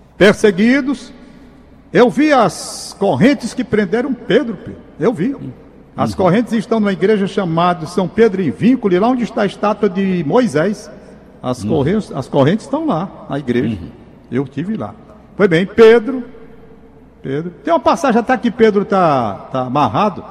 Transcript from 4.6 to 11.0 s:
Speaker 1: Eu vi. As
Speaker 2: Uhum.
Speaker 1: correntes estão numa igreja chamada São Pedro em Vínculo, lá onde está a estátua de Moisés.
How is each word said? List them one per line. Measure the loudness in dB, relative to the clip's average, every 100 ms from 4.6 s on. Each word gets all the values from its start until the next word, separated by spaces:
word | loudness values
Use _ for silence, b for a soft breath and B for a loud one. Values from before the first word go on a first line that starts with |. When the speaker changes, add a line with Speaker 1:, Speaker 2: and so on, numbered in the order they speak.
| -12 -18 -18 -4
Speaker 1:
Eu | -2
vi. | -2 -4 -6 -12 -16 -20 -20 -14 -6
As | -4
Speaker 2:
Uhum. | 0
Speaker 1:
correntes | 2 2 0
estão | -4 -2 -2
numa | 0
igreja | 0 0 0 0
chamada | -2 -2 0 0 0 -4
São | -4 -2
Pedro | 2 2 2
em | -4
Vínculo, | 0 0 2 2 2
lá | 2
onde | 0
está | -2 -2
a | -4
estátua | -2 -4 0 -2
de | 0 -2 -2 0
Moisés. | 0 2 2 2 -4 -10 -20